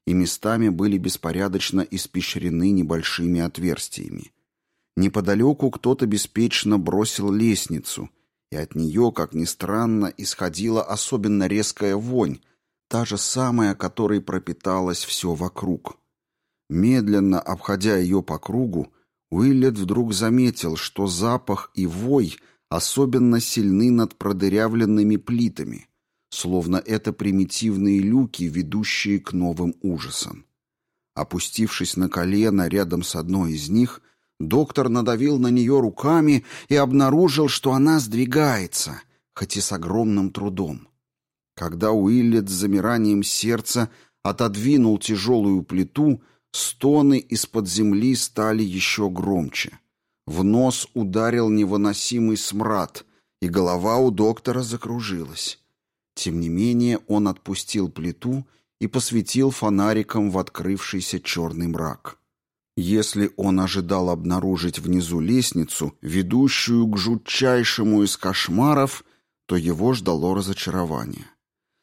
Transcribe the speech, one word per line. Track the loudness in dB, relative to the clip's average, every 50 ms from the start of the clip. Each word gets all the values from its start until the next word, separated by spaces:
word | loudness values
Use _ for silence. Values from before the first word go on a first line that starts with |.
| _ 0
и | 2
местами | 2 2 2 -2 -4 -2 -2 0 2 2 2
были | 2 2 0 0 0 0
беспорядочно | -2 -4 -6 -6 -6 -6 -4 -2 -4 -2 -2 -4 -4 0 0 -2
испещрены | -2 -2 -4 -8 -8 -6 -6 -6 -6 -4 -6 -6 -4 -2 -2 0 2 2
небольшими | 2 2 2 0 -2 -2 -2 -4 -4 -2 -2 0 0 0
отверстиями. | -2 -4 -4 -4 -4 -4 -4 -4 -6 -10 -10 -12 -12 -12 -14 -14 -16 -18 _ _ _ _ _ _ _ _ _ _ _ _ _ 0
Неподалёку | 0 0 0 0 0 0 2 2 4 2 2 2 0 -2
кто-то | -2 -2 0 0 0 2 0 0
беспечно | 0 -2 -2 -4 -2 0 0 0 0 0 0 2 2 2
бросил | 2 2 0 0 0 0 -2 -2 -2 0
лестницу, | 2 2 2 2 2 0 -2 -4 -6 -6 -6 -8 -10 -10 -12 -14 -16 _ _ _ _ _ _ _
и | -8
от | -8 -8 -6 -4
неё, | -4 -4 0 2 2 2 2
как | 2 -2 -6 -4 -4
ни | -4 -4
странно, | -4 -6 -8 -6 -4 -2 -2 0 0 0 0 -2 -2 -4 -8
исходила | -10 -10 -6 -6 -6 -6 -6 -4 -4 -2 -2 -2 -2
особенно | -2 -4 -6 -4 -4 -4 -2 0 0 2 2 2 0
резкая | 0 0 -2 -2 -4 -4 -2 -2 -2
вонь, | -2 -4 -2 0 0 0 0 -2 -8 -14 _ _ _ _ _ _ _ _ _
та | -4 -4 -2
же | -2 -4 -4
самая, | -4 -4 -2 -2 -2 0 2 2 2 2 0
которой | -2 -4 -6 -4 -2 0 0 0 0
пропиталось | -2 -2 -6 -6 -6 -6 -10 -6 -4 -2 0 0 0 -2 -2 -4 -6
всё | -6 -6 -6 -4 -4 -4
вокруг. | -4 -4 -6 -6 -6 -4 -4 -4 -4 -6 -12 -18 -18 _ _ _ _ _ _ _ _ _ _ _ _ _ _
Медленно | 0 2 4 4 4 2 2 2 2 4 4 4 2 2
обходя | 0 -4 -8 -8 -4 -4 -4 -2 0 0 2 2
её | 2 2 2 0 0
по | -2 -6 -8
кругу, | -6 -4 -4 -2 -2 -2 -2 -4 -6 -6 _ _ _ _ _ _ _ _
Уиллет | 0 2 4 4 4 4 4 4 2 0
вдруг | -2 0 0 0 0 0 0
заметил, | 0 0 2 4 4 4 2 0 -2 -4 -6 -4
что | -4 -6 -8 -4 -2 -2 -2
запах | -2 -2 0 0 0 -2 -2 -4 -4 -4 -6 -8 -6
и | -4 -4
вой | -4 -4 -4 -2 2 2 2 2 0 -2 -10 _ _ _ _ _ _
особенно | -4 -4 -4 -2 0 0 0 2 4 4 4 4 4 4
сильны | 2 -2 -2 0 2 2 4 4 4 4
над | 4 4 2 0 -4 _
продырявленными | -4 -4 -2 0 0 2 2 2 2 2 2 2 2 4 4 4 4 4 2
плитами — | 0 0 -2 0 0 0 0 -2 -4 -8 -10 -10 -12 -16 _ _ _ _ _ _ _ _ _
словно | -12 -8 -4 -2 0 0 0 0 0 -2
это | 0 -2 -4 -2 -2 -4 -6
примитивные | -2 -2 0 2 2 0 0 -2 -2 -2 0 0 2 2 4 4 4
люки, | 2 4 2 2 2 0 -2 -4 -6
ведущие | -4 -2 -2 -4 -2 -2 -4 -2 -2 -4 -4 -2 -2 -2 -2
к | -2 -4 -4
новым | -2 -2 -2 -2 -2 -4 -4 -4 -4
ужасам. | -4 -4 -4 -4 -6 -8 -8 -8 -8 -10 -12 -16 -20 _ _ _ _ _ _ _ _ _ _ _ _ _ _
Опустившись | -8 -6 -6 -4 -6 -6 -6 -2 -2 -2 -2 -2 -4 -4 -4 -2 -2
на | -2 -2
колено | -2 -2 -2 0 2 2 2 4 2 2 2 2
рядом | 2 0 0 0 0 -2 -4
с | -4 -6
одной | -6 -4 -2 0 0 0 0 -2
из | -4 -4 0
них, | 2 2 2 2 -2 -8 -18 _ _ _ _ _ _ _
доктор | -4 0 2 2 2 2 0 0 0 2
надавил | 0 0 0 0 0 0 0 0 2 2
на | 2 2
неё | 4 4 4 4 4 4
руками | 2 2 -2 -2 0 2 4 4 6 6 4 4 2 -4 -12 -18 -4 0
и | 2
обнаружил, | 2 2 4 4 4 4 4 6 4 4 4 4 2 2 2
что | 0 0 0 0 2
она | 4 4 6 4 4
сдвигается, | 2 0 0 -2 0 0 2 2 2 2 2 0 -2 -4 -4 -6 -6 -6 -8 -12 -16 _ _ _ _ _ _
хоть | -10 -8 -6 -4 -4
и |
с | -4 -4
огромным | -4 -6 -4 -2 0 0 2 2 2 0 0 -2
трудом. | -4 -6 -6 -6 -4 -4 -6 -6 -6 -10 -16 _ _ _ _ _ _ _ _ _ _ _ _ _ _
Когда | -10 -8 -8 -4 -2 0 2
Уиллет | 4 4 4 6 6 6 6 6 4 4 2 0
с | -2
замиранием | -2 0 2 2 2 2 2 2 2 2 2 2 2 0
сердца | 0 -2 -2 0 0 -2 -2 -2 -2 -2 -2 -2 -2 -4 _ _ _ _ _ -6
отодвинул | -4 -2 0 -2 -2 -2 -2 0 2 4 6 6 4 4 2
тяжёлую | 0 -2 -4 -2 0 2 2 4 4 4 2 2 0
плиту, | -2 -2 -2 -2 -2 0 2 2 2 2 2 -2 _ _ _ _ _ -8
стоны | -6 -6 -6 -6 0 2 4 4 6 6 6 4 4
из-под | 2 -2 -4 -4 -4 -2 -2 -4 -2 -2
земли | 0 0 2 2 2 2 2 2 0
стали | 0 -2 -4 -4 -2 -2 0 0 0 -2
ещё | -2 -2 -2 -2 -2 -2 -2 -2 -2
громче. | -2 -4 -2 0 0 0 -2 -2 -6 -8 -8 -8 -10 -16 _ _ _ _ _ _ _ _ _
В | -8 -4 0 2
нос | 4 4 4 4 2 0 -2 -6 -6 _
ударил | -4 -4 -2 0 0 0 0 2 2 2 2
невыносимый | 2 2 2 2 0 0 0 0 -2 -2 -4 -4 -2 0 0 0 0 -2
смрад, | -4 -6 -4 -4 -2 0 0 -2 -2 -4 -8 -14 -20 _ _ _ _ _ _ _
и | -6 -2
голова | 0 2 2 2 0 0 0 0 2 4
у | 2 2
доктора | 2 2 2 2 2 0 -4 -4 -4 -4
закружилась. | -4 -6 -8 -8 -8 -8 -8 -8 -6 -6 -6 -8 -8 -10 -10 -10 -10 -10 -10 -12 _ _ _ _ _ _ _ _ _ _ _
Тем | -8 -6 -4 -2 -2
не | -2 -2
менее, | 0 0 2 2 2 2 2 2 0 -2 -2 -2
он | 0 2 2 0
отпустил | -2 -4 _ -8 -8 -8 -8 -6 -4 -2 -2 -2
плиту | -4 -6 -8 -8 -8 -6 -6 -4 -4 -4 -6 -8 _ _ _ _ _ _
и | -8 -4
посветил | -2 -4 -4 0 -2 -2 -2 0 0 0 2 0
фонариком | 0 0 0 0 2 2 2 2 2 0 -2 -2 -2 -2 -2 0
в | 0 -2
открывшийся | -4 -4 -6 -8 -4 -4 -4 -4 -4 -6 -6 -6 -6 -6 -6 -6
чёрный | -6 -6 -4 -4 -4 -4 -4 -4 -4 -4
мрак. | -4 -4 -4 -6 -6 -8 _ -16 -18 -18 _ _ _ _ _ _ _ _ _ _ _ -4
Если | -2 0 2 0 0 0 0 -2 -2 -2 -2 -2
он | 0 2 2 2
ожидал | 2 0 0 -4 -2 0 0 0 0 0
обнаружить | -2 -2 -2 -2 -2 0 0 0 -2 -2 -2 -4 -6 -4
внизу | -2 0 0 0 0 0 -2 -2
лестницу, | 0 2 2 2 0 0 -2 -2 -4 -2 -4 -6 -6 -6 -8 _
ведущую | -10 -4 -2 -2 0 2 2 4 4 4 2 0 0 2 2 2 2 2
к | 0 -2
жутчайшему | -2 -2 -2 -2 -4 -4 -2 0 2 2 2 2 2 0 0 0 2 2 4 4 4
из | 2 0 -2
кошмаров, | -4 -4 -2 -2 -2 0 2 2 4 4 4 4 2 0 -2 -8 -14 _ _ _ _ _ _ _ _
то | -2 -2
его | 0 0 0 0 0 2 0 0
ждало | 0 0 -2 -2 0 0 0 0
разочарование. | -2 -2 -4 -6 -6 -6 -6 -4 -4 -4 -4 -4 -6 -6 -8 -10 -12 -14 -18 _ _ _ _ _ _ _ _ _ _